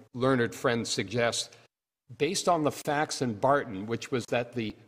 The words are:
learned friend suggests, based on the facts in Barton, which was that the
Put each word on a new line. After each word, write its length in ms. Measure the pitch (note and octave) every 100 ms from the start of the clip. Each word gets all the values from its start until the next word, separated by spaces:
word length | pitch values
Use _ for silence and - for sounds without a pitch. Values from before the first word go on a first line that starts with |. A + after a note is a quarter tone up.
| - B2
learned 380 | C3 C3 A#2
friend 340 | - C#3 A#2 A2
suggests, 640 | - G2 A#2+ A#2 - - - _ _ _ _ - A#2
based 300 | D3 F#3+ -
on 160 | E3+
the 80 | D3
facts 500 | - - C#3+ D3+ -
in 120 | B2+
Barton, 520 | G2+ C3 C#3+ B2+ F#2 G#2+
which 260 | A#2 -
was 140 | B2+ A2
that 260 | B2 A#2+
the 200 | B2 A2 -